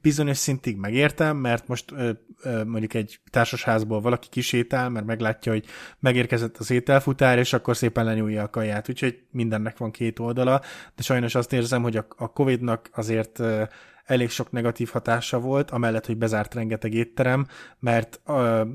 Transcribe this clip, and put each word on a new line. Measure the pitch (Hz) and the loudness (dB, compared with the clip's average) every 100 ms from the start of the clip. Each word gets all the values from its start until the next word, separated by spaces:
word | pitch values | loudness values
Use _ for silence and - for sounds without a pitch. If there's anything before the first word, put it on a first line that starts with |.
bizonyos | 151 147 143 135 | 2 2 0 0
szintig | - 135 123 98 | 0 -2 -2 -4
megértem, | 101 123 147 - 156 147 | -2 2 2 2 0 2
mert | 123 117 - | 0 0 -2
most, | 120 - | -8 -8
ö, | 139 120 107 - - | -4 -4 -4 -10 -12
ö, | 131 113 | -6 -4
mondjuk | 110 113 110 | -2 -2 -2
egy | 117 107 - _ | -2 -4 -10 _
társasházból | 123 117 120 - 113 110 107 | 0 0 0 0 0 0 -2
valaki | 117 120 - | 0 -2 -4
kisétál, | 135 123 123 120 131 123 | -6 0 0 0 0 -2
mert | 117 110 | -4 -4
meglátja, | 113 110 110 117 | -2 -2 -2 -2
hogy | 110 - - - - | -2 -4 -16 -18 -2
megérkezett | 131 123 117 120 113 - | 2 2 2 0 -2 -6
az | 110 | 0
ételfutár, | 123 123 135 - 135 131 123 | 0 4 4 4 4 6 6
és | 127 | 4
akkor | 127 - 120 | 0 0 0
szépen | 120 120 | 0 2
lenyúlja | 110 110 107 107 | 0 0 0 -2
a | 104 | -4
kaját. | 117 110 104 117 | -2 -2 -4 -6
Úgyhogy | 123 127 120 _ | -4 -4 -4 _
mindennek | 127 117 107 110 - | -2 -2 -2 -4 -6
van | 113 | -8
két | - 117 113 | -4 -4 -2
oldala, | 117 123 127 135 - - - | -4 0 2 2 0 -18 -16
de | - | -8
sajnos | 120 127 117 | -2 0 2
azt | 123 117 | 0 0
érzem, | 127 117 123 | 0 0 0
hogy | 120 110 | 0 -2
a, | - - | -6 -10
a | 117 | -6
covidnak | - 135 120 123 113 - | 0 2 2 0 -4 -6
azért, | - 110 113 107 - | -6 -2 -2 -2 -2
ö, | 113 107 110 - - - | -2 0 -2 -8 -20 -12
elég | - 127 120 | -2 0 0
sok | - - | -4 -6
negatív | 123 117 - 117 | -2 -2 -2 -4
hatása | 117 - 117 - 127 | -2 0 0 0 -2
volt, | 127 139 139 | 0 0 0
amellett, | 123 117 113 - | 0 0 0 -2
hogy | 113 | -2
bezárt | 113 107 104 | 0 0 -2
rengeteg | 120 110 110 113 | -4 -4 -4 -2
étterem, | 113 117 - 127 131 135 - - - | -2 -2 0 2 2 0 -8 -20 -6
mert, | 123 117 113 - - | 0 2 0 -8 -2
ö, | 139 120 113 110 | 2 2 2 0